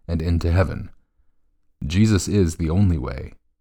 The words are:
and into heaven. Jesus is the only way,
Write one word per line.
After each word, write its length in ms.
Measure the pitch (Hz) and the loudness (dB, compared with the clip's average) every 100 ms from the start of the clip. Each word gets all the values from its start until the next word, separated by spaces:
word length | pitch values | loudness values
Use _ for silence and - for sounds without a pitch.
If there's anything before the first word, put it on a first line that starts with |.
| - | -8
and 140 | 82 | -6
into 320 | 82 85 85 | -2 -2 0
heaven. 380 | 87 80 - - - _ _ _ _ _ _ _ - 73 | 0 0 -4 -12 -18 _ _ _ _ _ _ _ -12 -4
Jesus 420 | 90 110 101 - | 2 4 4 2
is 280 | 101 87 78 | 0 0 0
the 120 | 82 | -2
only 300 | 87 98 82 | 2 2 0
way, 340 | 62 64 - - _ _ | -4 -10 -14 -18 _ _